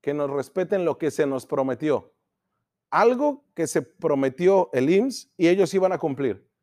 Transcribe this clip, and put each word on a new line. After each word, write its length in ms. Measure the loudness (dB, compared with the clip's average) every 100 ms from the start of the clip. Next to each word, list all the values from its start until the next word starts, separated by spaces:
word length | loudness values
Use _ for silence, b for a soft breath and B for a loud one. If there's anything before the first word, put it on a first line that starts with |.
que 120 | -6
nos 160 | -4 -4
respeten 540 | -6 -6 -6 -4 -2
lo 140 | -2 -2
que 140 | -4
se 140 | -2 -2
nos 200 | -2 -6
prometió. 680 | -4 -4 -4 -2 -4 -4 _ _ _ _ _ _ _ _
Algo 540 | 2 2 2 -2 -4 _
que 140 | -6 -2
se 140 | -2
prometió 880 | -4 _ -2 0 0 2 2 4 2
el 180 | 0 2
imss 400 | 2 2 -4 -16 0
y 140 | 2
ellos 240 | 4 2
iban 180 | 2 0
a 60 | 0
cumplir. 520 | -4 -2 -4 -4 _ _